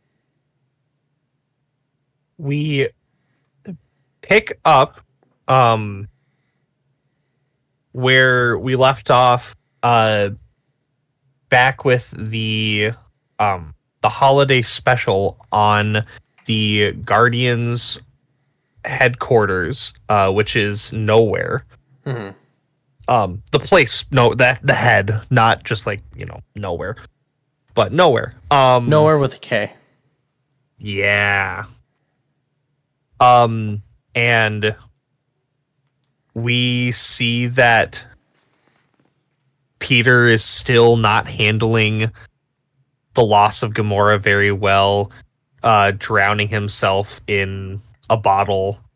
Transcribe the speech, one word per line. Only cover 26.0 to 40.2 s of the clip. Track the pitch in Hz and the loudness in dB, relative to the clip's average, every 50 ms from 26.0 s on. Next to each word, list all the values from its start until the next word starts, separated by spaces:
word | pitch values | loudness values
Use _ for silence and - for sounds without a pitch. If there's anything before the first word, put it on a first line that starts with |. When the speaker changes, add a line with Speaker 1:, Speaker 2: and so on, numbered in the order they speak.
| - - - | -12 -18 -20
Speaker 1:
you | - 92 | -18 -18
know, | 87 - - - _ - | -16 -18 -20 -20 _ -16
nowhere. | 101 101 95 85 78 90 95 - - - - _ _ _ _ _ _ _ _ _ _ _ _ - | -12 -10 -8 -8 -8 -8 -10 -12 -14 -18 -20 _ _ _ _ _ _ _ _ _ _ _ _ -4
But | 117 107 95 104 | -2 -2 -2 0
nowhere. | 160 180 160 123 - - - - - - - | 2 2 4 2 0 -2 -6 -12 -10 -4 0
Um, | 147 139 131 127 127 123 120 135 | 2 4 4 4 4 2 2 2
Speaker 2:
Nowhere | 151 151 151 156 156 147 | 2 4 4 4 2 2
with | 139 127 - | 0 -2 -6
a | - | -10
K. | - - 127 104 104 - - _ _ _ _ _ _ _ _ _ _ _ _ _ _ _ _ _ _ _ _ - | -10 -6 -6 -4 -6 -6 -10 _ _ _ _ _ _ _ _ _ _ _ _ _ _ _ _ _ _ _ _ -16
Speaker 1:
Yeah. | - 104 98 98 98 101 101 101 101 101 101 98 95 95 92 95 98 - - _ _ _ _ _ _ _ _ _ _ _ _ _ _ _ _ _ _ _ _ _ _ _ _ _ _ _ _ - | -14 -10 -6 -2 0 0 0 0 0 0 -2 -2 -2 -4 -8 -10 -14 -16 -18 _ _ _ _ _ _ _ _ _ _ _ _ _ _ _ _ _ _ _ _ _ _ _ _ _ _ _ _ 2
Um, | 127 123 123 120 120 113 113 113 110 107 104 104 - _ _ _ _ _ - | 4 6 6 6 4 2 0 -4 -6 -6 -8 -8 -12 _ _ _ _ _ -4
and | 120 117 120 117 113 110 107 107 107 104 107 107 - - _ _ _ _ _ _ _ _ _ _ _ _ _ _ _ _ _ _ _ _ _ _ _ _ _ _ _ _ _ - | -2 0 2 2 2 2 0 -2 -2 -4 -4 -4 -6 -12 _ _ _ _ _ _ _ _ _ _ _ _ _ _ _ _ _ _ _ _ _ _ _ _ _ _ _ _ _ -10
we | 120 117 120 120 123 123 123 123 123 123 123 117 | -6 -4 -2 -2 -2 -2 -2 -2 -2 -4 -2 0
see | - - - - - 120 117 117 120 123 120 | 0 2 2 2 0 0 -2 -2 -2 -4 -2
that | 120 131 123 120 117 110 - - - - - - - _ _ _ _ _ _ _ _ _ _ _ _ _ _ _ _ _ _ _ _ _ _ _ _ _ _ _ _ _ _ _ _ - | 0 2 4 4 4 2 2 0 -6 -14 -18 -18 -20 _ _ _ _ _ _ _ _ _ _ _ _ _ _ _ _ _ _ _ _ _ _ _ _ _ _ _ _ _ _ _ _ -12
Peter | - - 131 120 113 127 127 123 | -6 -2 0 0 2 4 4 4